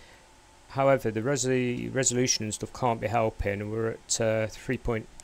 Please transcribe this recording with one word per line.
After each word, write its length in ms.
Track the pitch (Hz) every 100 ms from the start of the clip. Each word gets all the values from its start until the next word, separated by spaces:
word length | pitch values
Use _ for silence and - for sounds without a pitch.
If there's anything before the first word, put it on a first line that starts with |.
| - - - - - - -
However, 420 | 139 139 135 117
the 100 | 107
resolu-, 720 | 117 143 127 127 123 123 117
resolution 520 | 120 127 120 127 - 107
and 80 |
stuff 180 | - 104
can't 300 | - 127 113
be 60 | 110
helping. 640 | 117 110 - 101 101 104
We're 180 | 110 113
at, 320 | 113 - -
uh, 260 | 113 110 110
three 300 | - - 123
point 320 | - 110 113 -